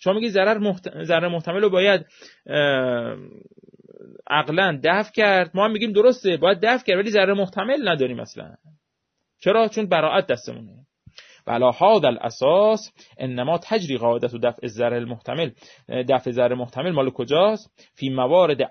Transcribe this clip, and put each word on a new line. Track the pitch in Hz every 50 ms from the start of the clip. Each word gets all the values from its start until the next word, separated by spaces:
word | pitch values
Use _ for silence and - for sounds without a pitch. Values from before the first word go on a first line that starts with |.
شما | - 180
میگی | 196 220 233 233
ضرر | 190 196 190 208 220 214
محت-، | 208 208 185 185 - - - 156
ضرر | 165 156 170 165 170 175
محتمل | 170 165 160 170 175 196
رو | 214 202
باید، | 185 180 190 202 196 175 156 _ _ - - - - _ _
اه، | - 139 147 147 143 139 131 131 127 123 120 117 117 110 98 95 - - - - - _ - _ - _ - _ - - - - - - - -
عقلاً | - 147 151 147 139 151 180 196 185 151 135 127
دفع | 160 180 202 214 -
کرد، | - 233 214 202 196 185 180 165 -
ما | 190 208
هم | 226
می‌گیم | 220 208 233 220
درسته | 196 202 220 254 254 254 - 190 170
باید | 143 156 185 202 170
دفع | 214 226 254 247 -
کرد، | - 185 185
ولی | 202 226
ضرر | 208 202 190 190 202
محتمل | 202 196 185 - 202 196 233 277 302 247 190
نداریم | 165 147 131 123 123 117
اصلاً. | 117 - - 113 - 80 - - _ - _ _ _ _ _ _ _ _ _ _ _ _ _ _
چرا؟ | - - 202 226 226 214
چون | 220 220 214
براءت | 180 180 160 151 156 - 196 185
دستمونه. | - 123 113 - 123 120 120 113 104 104 117 135 _ _ _ _ - _ - - - - _ -
"و | -
علی | 117 117 127
هذا | 123 123 - 170 202 226 196 147 131
الاساس | 117 - - 117 - - 127 143 170 196 208 214 220 208 214 - _ _ - _ _ -
انما | 135 127 123 123 123 147 170 165
تجری | - - 220 220 180 143 131 113
قاعدة | 117 117 117 120 123 120 120 117
دفع | 120 120 117 -
الضرر | - 120 104 110 120 117 120
المحتمل"، | 120 120 117 120 113 - - 131 160 170 127 - _ - - - _ _ -
دفع | - 127 123 127 135 127 - 131
ضرر | 120 123 123 120 123
محتمل | 123 123 123 - 127 151 185
مال | 170 143 135 131
کجاست؟ | - - 123 117 143 165 190 214 220 208 - _ _ _ _ _ _
"فی | - 139 135
موارد | 131 131 127 131 160 185 180 156 143 120 127 -